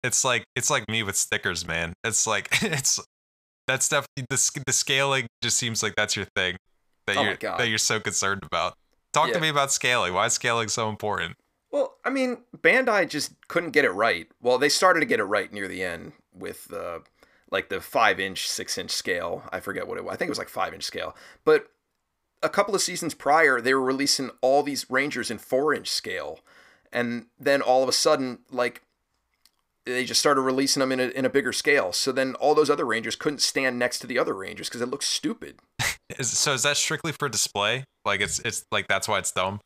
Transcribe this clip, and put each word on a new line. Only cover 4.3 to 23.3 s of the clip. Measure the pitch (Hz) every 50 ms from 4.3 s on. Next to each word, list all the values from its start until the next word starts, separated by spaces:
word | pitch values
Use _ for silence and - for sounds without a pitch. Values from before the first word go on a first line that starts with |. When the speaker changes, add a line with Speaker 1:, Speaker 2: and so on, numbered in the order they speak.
Speaker 1:
s-, | 135 123 - - - 151 131
the | -
scaling | 131 - - - 139 135 139 139 135 131 123 117 _ _
just | - 117 - -
seems | 127 117 113 -
like | - 107 -
that's | - 107 101 -
your | 107 95 - _
thing | 101 92 90 90 95 _ _ _ _ _ _ _ _ _
that | - 101
Speaker 2:
Oh | 98
my | 135 104
Speaker 1:
you're, | 92
Speaker 2:
God. | - - 104 87 -
Speaker 1:
that | 123 117
you're | 110 107
so | - - 117 107
concerned | - 107 98 - - 95 98 98 87
about. | - - 85 85 90 - _ _ _ _ _ _ _
Talk | - 151 156 165
to | -
Speaker 2:
Yeah. | 175
Speaker 1:
me | 160 156
about | 147 147 139 135
scaling. | - - - 127 123 120 95 90 90
Why | 92 107
is | 120 -
scaling | - - 123 117 117 113 104
so | - - 113 107
important? | 104 - - 104 101 92 87 85 - _ _ _ _ _ _ _
Speaker 2:
Well, | - 285 269 269 - _ -
I | 240
mean, | 269 269 262 247 240 240 _ _ -
Bandai | - - 160 196 254 262 254 214 202 175 -
just | - 147 - - - _ _
couldn't | _ - 170 175 165
get | - 147 139
it | 113
right. | 87 98 110 117 92 85 80 _ _ _
Well, | - 120 127 120
they | 139 147
started | - - 196 185 175 165
to | 151
get | 135 139 113
it | 104
right | 95 104 101 95 -
near | - 104 98 92
the | 90 90 92
end | 90 85 85 87 82 - _ _ _ _
with, | 92 95 90 87 - - -
uh, | - 87 87 87 85 82 78 _ _ _ - _ _ _ _ _
like, | - 98 95 -
the | 98 92
five-inch, | - - - 127 117 104 95 90 95 98 92 - - -
six-inch | - - 95 - - - 90 92
scale. | - - - - 90 87 87 85 90 - - -
I | - 92
forget | - 98 95 95 92
what | 92 92
it | 90 90
was. | 90 95
I |
think | - - -
it |
was, | - -
like, | - -
five-inch | - - 92 85 85 87
scale. | - - - 87 87 - - - - - - _ _
But | 156 156 147 - - _ _ _ _ _ _ _ _ _ _ _ _ _ _
a | - 151
couple | - 202 202 202 196
of | 185
seasons | - - 180 156 175 156 -
prior, | _ - 139